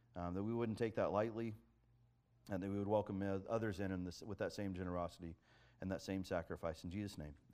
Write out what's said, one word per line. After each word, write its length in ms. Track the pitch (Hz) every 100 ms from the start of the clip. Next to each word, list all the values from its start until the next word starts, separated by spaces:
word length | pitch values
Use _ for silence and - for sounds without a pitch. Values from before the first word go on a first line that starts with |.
| _ 87
um, 180 | 87
that 80 | 90
we 100 | 104
wouldn't 260 | 117 117 107
take 180 | 117 107
that 160 | 90
lightly, 420 | 95 113 110 117 107 - _ _ - - _ _ _ -
and 120 | 98
that 80 | 98
we 80 | 101
would 100 | 101
welcome 340 | 107 104 98
o-, 180 | 98 98 92
others 300 | 117 110 95
in, 140 | 98
in 120 | 95
this, 180 | 90 - 110
with 120 | 98
that 140 | 98
same 220 | - 101
generosity 600 | 92 92 90 85 - 85 - - - - -
and 100 | 95
that 120 | 92
same 220 | - 95
sacrifice. 580 | 92 90 82 85 82 80
In 80 | 87
Jesus' 280 | 95 101 -
name, 160 | 76 71 -